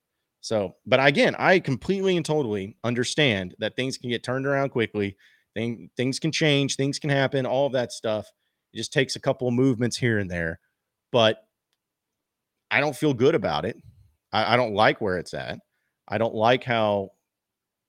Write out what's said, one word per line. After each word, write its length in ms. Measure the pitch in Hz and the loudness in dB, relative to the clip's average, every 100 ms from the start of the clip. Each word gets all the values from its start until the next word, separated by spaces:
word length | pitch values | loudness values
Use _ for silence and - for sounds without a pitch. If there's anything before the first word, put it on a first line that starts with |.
| _ _ _ _ | _ _ _ _
So, 300 | - 110 92 - - | -4 -2 -2 -6 0
but 180 | 127 | 4
again, 320 | 139 139 233 - | 4 4 2 2
I 220 | 147 185 | 4 4
completely 560 | - 127 - 196 190 175 | 2 -4 -2 -2 0 0
and 100 | 156 | 0
totally 500 | 156 123 104 95 - | -2 -2 -4 -6 -8
understand 720 | 117 120 120 - 147 98 90 80 | -4 -2 -2 2 2 0 -4 -6
that 160 | 107 - | -6 -4
things 200 | 131 - | -6 -6
can 140 | 123 | -6
get 140 | 117 | -6
turned 200 | - 131 | -4 -4
around 260 | 135 139 139 | -2 -2 -2
quickly. 460 | 127 107 107 98 - _ _ _ | -2 -2 -2 -4 -6 _ _ _
Thing-, 340 | 107 117 110 80 - | -8 -6 -8 -10 -4
things 220 | 127 127 | -4 -2
can 140 | 160 | -4
change, 420 | - 156 139 139 | 0 2 2 0
things 240 | - 139 139 | -2 -4 -4
can 120 | 151 | -2
happen, 360 | 139 131 143 127 | 0 0 0 -2
all 200 | 127 143 | 0 0
of 60 | |
that 180 | 127 120 | -2 -4
stuff. 340 | - 117 107 - _ _ _ _ | -6 -4 -4 -6 _ _ _ _
It 40 | 107 | -10
just 160 | 113 | -4
takes 220 | 143 131 | -2 -2
a 60 | - | -2
couple 260 | 143 131 123 | -4 -2 0
of 80 | |
movements 420 | 120 135 113 120 - | 2 2 2 -2 -2
here 220 | 120 110 | 0 0
and 100 | 95 | -2
there. 280 | 87 82 82 _ _ _ _ _ | -4 -4 -6 _ _ _ _ _
But 340 | 127 110 110 _ _ _ _ _ _ _ _ _ _ _ _ - | 4 4 2 _ _ _ _ _ _ _ _ _ _ _ _ -2
I 80 | 110 | 0
don't 160 | 147 131 | 0 0
feel 180 | 151 | 0
good 220 | 120 131 165 | 2 2 2
about 280 | 95 73 | 0 -2
it. 120 | 87 - - - _ _ _ | -4 -8 -16 -20 _ _ _
I, 220 | 104 107 | 0 2
I 20 | 120 | 2
don't 180 | 120 | 2
like 260 | 101 117 151 | 2 2 2
where 180 | 107 90 | -2 -4
it's 160 | - | -6
at. 260 | 73 60 110 _ _ _ _ - | -10 -10 -12 _ _ _ _ -6
I 100 | 104 | -2
don't 160 | 113 | -2
like 300 | 110 113 127 | 2 2 2
how, 480 | 131 117 107 101 95 _ _ _ _ _ _ _ | 0 0 0 0 -4 _ _ _ _ _ _ _